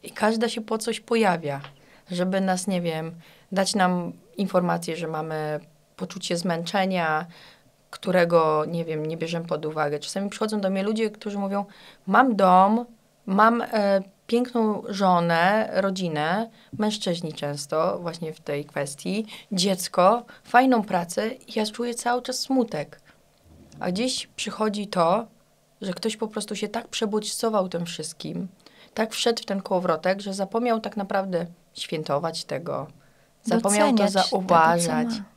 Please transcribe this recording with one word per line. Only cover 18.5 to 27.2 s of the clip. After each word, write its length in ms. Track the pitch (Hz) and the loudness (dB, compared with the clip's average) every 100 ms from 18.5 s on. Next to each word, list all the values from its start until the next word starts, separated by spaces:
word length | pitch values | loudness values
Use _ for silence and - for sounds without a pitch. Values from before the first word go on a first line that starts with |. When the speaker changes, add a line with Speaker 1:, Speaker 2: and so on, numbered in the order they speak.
| 147 | -6
Speaker 1:
kwestii, 640 | 147 160 143 143 180 202 214 - - | -4 -6 -6 -6 -6 -4 -6 -14 -6
"dziecko, 720 | 190 196 185 - - 185 240 233 - | -2 0 0 -2 4 6 4 -2 -20
fajną 380 | - 240 262 240 | 4 4 6 4
pracę", 460 | 208 180 170 - 220 | 2 -2 -2 -4 -4
i 240 | 262 - 226 | -6 -6 -4
ja 80 | 214 | -4
czuję 280 | 214 240 | -4 -6
cały 280 | 233 240 247 | -4 -2 -2
czas 160 | 247 254 | -2 -6
smutek. 600 | - 262 226 156 151 - _ _ _ _ _ - - - | 0 2 2 -2 -8 -14 _ _ _ _ _ -20 -20 -8
A 100 | 180 | -4
gdzieś 360 | 185 254 - - | -2 -2 -4 -8
przychodzi 600 | - 214 - 214 208 202 | -10 -10 -2 -2 -2 -4
to, 400 | 185 165 208 226 _ _ _ _ _ | 2 4 2 -2 _ _ _ _ _
że 120 | 196 | -8
ktoś 240 | 175 220 214 | -4 -4 -4
po 120 | 220 | -6
prostu 280 | 220 208 202 | -6 -6 -6
się 120 | 208 | -6
tak 200 | 226 - | -6 -8
przebodźcował 800 | - 220 214 | -4 -2 -2